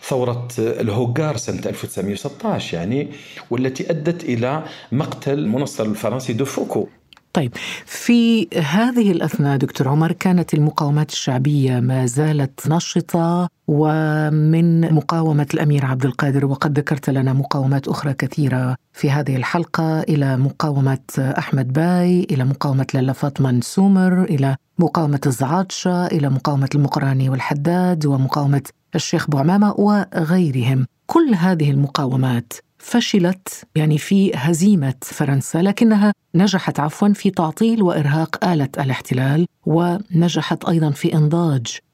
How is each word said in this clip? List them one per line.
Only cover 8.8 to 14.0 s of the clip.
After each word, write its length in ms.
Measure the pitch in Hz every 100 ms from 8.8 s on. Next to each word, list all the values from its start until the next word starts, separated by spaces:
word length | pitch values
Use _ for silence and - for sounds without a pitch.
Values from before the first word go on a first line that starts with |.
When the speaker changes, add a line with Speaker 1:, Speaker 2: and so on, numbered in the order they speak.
| 233 240 208
Speaker 2:
الأثناء 440 | 175 156 - 143 139
دكتور 320 | 131 - 131
عمر 240 | 147 160
كانت 420 | 170 190 180 160
المقاومات 560 | 160 151 147 151 147 151
الشعبية 680 | - - 127 139 147 131 127
ما 260 | 123 131 127
زالت 600 | 123 156 151 135 - -
نشطة، 800 | 160 - - - 175 165 175 175 _ -
ومن 1300 | 147 156 156